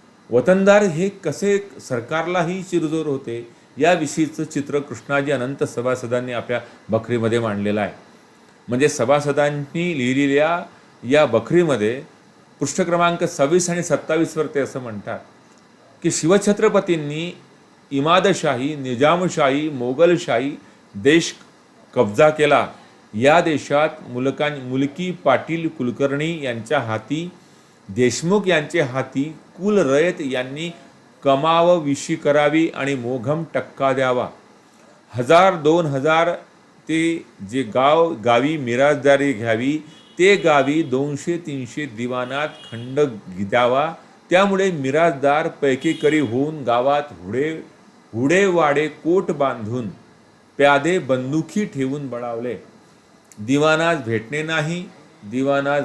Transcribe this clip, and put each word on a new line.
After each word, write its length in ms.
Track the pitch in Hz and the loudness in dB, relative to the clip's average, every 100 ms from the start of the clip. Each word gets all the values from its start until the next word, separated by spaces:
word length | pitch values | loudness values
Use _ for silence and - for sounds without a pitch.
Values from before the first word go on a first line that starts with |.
| _ _ - | _ _ -2
वतनदार 540 | 120 123 190 196 202 | 0 4 4 6 6
हे 260 | 208 156 196 | 4 0 -4
कसे 600 | 196 160 175 196 202 202 - - | -4 -8 -4 0 0 -2 -16 -8
सरकारलाही 760 | 123 113 156 175 180 165 190 | -6 -4 -4 -2 -2 -2 -4
शिरजोर 440 | 175 175 156 160 151 | -4 -2 -2 -4 -4
होते, 420 | 135 135 117 117 - _ 120 | -6 -6 -10 -10 -20 _ 0
याविषयीचं 680 | 151 180 147 - 156 - | 2 2 0 -2 -2 -4
चित्र 360 | 156 147 139 143 | -6 -6 -4 -4
कृष्णाजी 520 | 139 117 - 139 139 | -6 -12 -4 -2 0
अनंत 320 | 139 123 139 | -2 -4 -4
सभासदांनी 680 | 143 - 123 123 120 123 127 | -6 -4 -4 -4 -2 -4 -4
आपल्या 300 | 120 110 120 - - - | -8 -4 -6 -6 -18 -4
बखरीमध्ये 500 | 110 110 120 113 117 | -4 -2 -2 0 0
मांडलेलं 420 | 113 101 104 104 | -2 -2 -2 -2
आहे. 100 | 98 - - - _ _ _ _ - | -4 -8 -20 -20 _ _ _ _ -6
म्हणजे 220 | 123 147 | 0 0
सभासदांनी 1080 | 143 120 143 143 143 147 147 139 165 175 160 | 2 2 2 2 0 0 0 -6 -4 -4 -2
लिहिलेल्या 680 | 123 131 143 139 156 170 196 - - - | -2 0 2 2 2 0 -6 -18 -20 -14
या 220 | 117 143 147 | 0 2 4
बखरीमध्ये 760 | 113 - 165 170 123 104 127 160 - _ _ _ - | 2 2 2 2 2 0 -4 -10 -20 _ _ _ -8
पृष्ठ 220 | 139 - | -6 -2
क्रमांक 420 | 170 175 175 170 | 0 2 2 2
सव्वीस 460 | 170 - 143 180 180 | -2 0 2 2 0
आणि 140 | 175 | -4
सत्तावीसवर 640 | 165 143 - 160 160 160 147 | -2 -2 0 -2 0 -2 -4
ते 140 | 143 | -2
असं 200 | 131 139 | -4 -6
म्हणतात 400 | 123 104 107 98 - - _ _ _ _ _ _ | -10 -12 -10 -12 -12 -20 _ _ _ _ _ _
की 80 | 170 | -4
शिवछत्रपतींनी 1300 | - 151 196 202 208 214 196 190 165 147 151 170 - - _ _ _ - | -2 2 2 2 2 4 2 2 -2 -2 -6 -8 -10 -20 _ _ _ -8
इमादशाही, 840 | 139 147 180 196 185 156 123 135 151 | -2 2 4 4 2 0 -2 -4 -6
निजामशाही, 960 | 131 120 143 175 180 - 143 139 156 | -6 -2 0 2 0 0 0 0 -2
मोगलशाही 840 | 139 123 131 170 170 160 120 135 156 - - _ 101 | -4 -4 2 4 2 0 -2 -2 -8 -16 -20 _ -2
देश 400 | 104 165 165 - - _ _ _ - - | 4 4 2 -8 -20 _ _ _ -8 -2
कब्जा 340 | 107 104 151 | 0 4 4
केला. 380 | 151 147 135 104 - - - _ | 4 4 4 0 -6 -20 -20 _
या 280 | 107 127 165 | 0 4 4
देशात 480 | 170 143 - 143 156 - - | 4 -2 0 0 0 -2 -12
मुलकां-, 520 | 123 131 135 147 147 | -4 -4 -2 -4 -4
मुलकी 500 | 127 131 139 - 180 | -6 -2 -2 -2 -8
पाटील 560 | 175 147 123 - 165 160 | -4 0 0 0 -6 -6
कुलकर्णी 760 | - 123 107 139 139 156 170 | -4 -6 -2 -2 -2 -4 -4
यांच्या 360 | 135 117 113 147 | -6 -6 -2 -2
हाती, 500 | 117 110 - 147 175 - - _ _ _ - | -2 -6 -4 -6 -6 -12 -20 _ _ _ -10
देशमुख 520 | 98 123 113 160 208 185 | 0 0 0 0 0 2
यांचे 320 | 165 147 170 | 0 0 -2
हाती 440 | 139 131 127 135 147 156 - - | -2 -2 -6 -4 -6 -8 -20 -8
कुल 200 | 190 208 | 0 2
रयत 360 | 170 143 170 175 | 2 2 2 -2
यांनी 540 | 143 127 127 139 170 170 - - - _ | -4 -4 -6 -8 -10 -12 -20 -20 -20 _
कमावविशी 920 | 139 135 156 165 170 180 147 139 - 160 | 0 2 4 4 4 4 2 -4 -4 -4
करावी 520 | 147 143 147 156 165 - | 0 2 4 2 0 -2
आणि 200 | 135 139 | -4 -4
मोघम 480 | 117 131 110 156 160 | -4 -6 -4 -4 -4
टक्का 400 | 131 - - 135 | -6 -8 -2 -2
द्यावा. 360 | 131 131 127 98 - - _ _ _ - - _ | 0 0 0 -2 -8 -20 _ _ _ -20 -20 _
हजार 440 | 117 123 165 190 180 | -6 4 6 6 4
दोन 300 | 147 165 160 | 2 2 2
हजार 460 | 139 143 160 170 170 - _ _ _ | -2 0 2 2 -2 -10 _ _ _
ते 460 | - 160 165 165 - - 98 | -6 -2 -2 -2 -8 -16 -8
जे 100 | 123 | -6
गाव, 520 | 117 113 135 156 170 131 110 | -2 2 4 4 2 0 2
गावी 320 | 120 139 160 | 4 2 -2
मिराजदारी 760 | 123 120 143 143 135 139 143 | -2 2 2 4 4 4 2
घ्यावी, 440 | 110 117 110 131 151 151 - - - | -2 -2 -2 0 -4 -6 -20 -14 0
ते 160 | 185 196 | 4 4
गावी 480 | 160 147 135 156 | 4 4 4 0
दोनशे 600 | 151 127 143 143 - 170 170 | 0 -2 -2 -4 -6 -6 -6
तीनशे 380 | 139 123 - 147 | -10 -10 -10 -10
दिवाणात 600 | 110 120 123 123 135 151 | -8 -6 -6 -6 -4 -6
खंड 520 | 151 - 117 120 135 147 107 - | -8 -16 -14 -8 -2 -2 -2 -14
द्यावा. 640 | 92 101 120 123 131 156 170 - - - | -8 -2 2 4 2 0 -6 -18 -18 0
त्यामुळे 420 | 175 202 190 190 | 4 4 2 0
मिराजदार 760 | 165 135 143 170 147 135 147 165 | 0 0 2 2 2 2 2 0
पैकेकरी 720 | 165 143 131 160 156 147 151 | -2 0 0 -2 0 2 2
होऊन 440 | 131 120 147 156 | 0 0 -2 -4
गावात 400 | 120 120 131 143 147 | -2 0 2 0 -2
हुडे, 400 | 85 90 120 151 160 - - _ _ _ | -10 -8 -4 -4 -6 -12 -20 _ _ _
हुडे 320 | 113 135 180 196 | -2 2 4 4
वाडे 420 | 175 151 143 151 | 4 2 2 0
कोट 440 | 151 156 185 180 | -4 0 0 0
बांधून 580 | 143 135 123 107 123 110 82 - _ _ _ _ - | 0 -2 -2 -6 -6 -6 -10 -20 _ _ _ _ 2
प्यादे 420 | 143 143 151 185 | 4 4 2 -2
बंदुकी 640 | 135 127 127 151 160 208 208 | 0 -2 -2 -4 -2 -4 -4
ठेवून 420 | 143 131 147 139 | -4 -4 -4 -8
बळावले. 500 | 120 120 117 123 98 - - _ _ _ _ _ - | -8 -8 -8 -8 -8 -12 -20 _ _ _ _ _ -12
दिवाणास 580 | 107 143 151 156 165 165 113 | -2 2 4 4 2 0 0
भेटणे 380 | 113 113 147 | -4 -4 -8
नाही, 420 | 156 160 151 175 190 - - - | -4 -4 -2 -4 -10 -18 -20 -20
दिवाणास 600 | 104 120 135 139 139 147 | -10 -4 0 0 0 -2